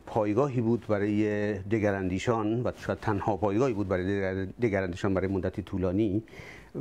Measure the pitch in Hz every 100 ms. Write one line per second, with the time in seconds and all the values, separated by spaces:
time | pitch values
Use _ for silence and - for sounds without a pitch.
0 | - 113 104 104 143 123 113 117 - 104
1 | 104 104 104 104 104 98 98 110 104 98
2 | 92 92 - 113 104 117 104 - - 95
3 | - 101 113 95 104 101 135 101 98 92
4 | 92 101 95 95 92 - 117 95 95 90
5 | 101 92 95 95 90 - 90 95 90 95
6 | 110 101 - - - - - -